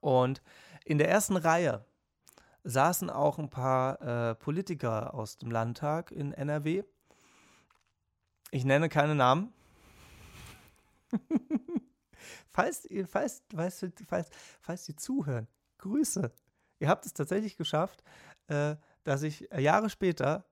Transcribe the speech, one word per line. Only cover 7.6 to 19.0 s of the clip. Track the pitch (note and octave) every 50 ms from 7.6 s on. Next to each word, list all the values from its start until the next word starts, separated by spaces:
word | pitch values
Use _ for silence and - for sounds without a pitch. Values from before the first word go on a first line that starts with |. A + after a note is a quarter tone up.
| _ _ _ _ _ _ _ _ _ _ _ _ _ _ _ _ _ -
Ich | - C#3 B2+
nenne | C3+ C3+ C#3+ E3 E3
keine | - D#3 C#3+ D3+ D3+
Namen. | D3 C3 B2+ C3 D#3+ G3 A#3+ - _ _ _ _ _ - - - - - - - - - - - - - - - - - - _ _ _ _ _ _ _ _
<laughs> | - A3 - _ E4 C#4 - - D#4 A#3+ - - F4 - - _ _ _ _ _ _ - - - - - - _
Falls | - - F#3 - E4 - -
ihr, | - - G3 F#3+
falls, | F3 - G3 - A#3+ - - _ _ -
falls, | D#3+ E3 F#3 F#3 - - F3+ - - F#3+
falls, | - - F3+ E3 - - - - - - _
falls | _ - E3+ F3+ -
die | - D3+
zuhören, | - - - B3+ C#4 E3+ C#3+ C3 A#2+ A2 - _ _ _ _ _ _
Grüße. | - F#3+ G#3+ D4 D#4 - - F#3+ F3 A#2+ - _ _ _ _ _ _ _ _ _
Ihr | - D3
habt | F3+ - -
es | - -
tatsächlich | - D3 C#3 F#3 G3+ A3 G#3 -
geschafft, | _ D#3+ - - D#3 E3+ G3 - _ _ - - - - - - _ _ _
äh, | D#3 D3 D3 D3 D3+ D3+ _ _ _ _